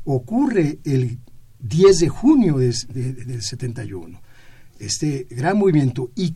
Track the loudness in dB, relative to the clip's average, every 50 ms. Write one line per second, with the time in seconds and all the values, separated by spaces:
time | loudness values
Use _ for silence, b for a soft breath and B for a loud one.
0 | -6 -4 -4 -4 -4 -2 -2 0 0 0 2 0 0 0 -2 -4 -4 -2 -2 0
1 | 0 -2 -4 -8 -14 -18 -20 -20 -20 -20 -18 -14 -10 -4 2 6 8 8 8 6
2 | 4 0 0 2 4 4 6 6 4 4 2 2 0 0 0 -2 -6 -8 -8 -8
3 | -6 -6 -8 -8 -10 -10 -10 -10 -8 -10 -10 -8 -8 -8 -8 -10 -10 -12 -12 -12
4 | -14 -16 -18 -20 b b b b b b b b b b b -16 -10 -10 -6 -4
5 | -4 -4 -4 -6 -8 -10 -8 -4 -2 0 2 2 2 4 4 4 2 2 0 -4
6 | -8 -8 -6 -4 -4 -4 -4